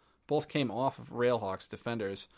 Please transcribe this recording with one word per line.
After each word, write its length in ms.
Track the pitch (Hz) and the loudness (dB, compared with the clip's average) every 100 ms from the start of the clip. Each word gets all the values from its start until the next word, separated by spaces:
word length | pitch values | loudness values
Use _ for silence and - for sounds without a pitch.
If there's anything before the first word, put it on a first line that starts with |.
| _ _ - | _ _ 0
both 220 | 151 147 | 0 2
came 220 | 151 127 | 0 0
off 260 | 104 135 - | 2 0 0
of 120 | 123 | -4
Railhawks 580 | 120 120 117 98 95 - | 2 4 4 2 -4 -6
defenders. 580 | 107 120 117 98 98 - | -8 -4 -2 -2 -4 -8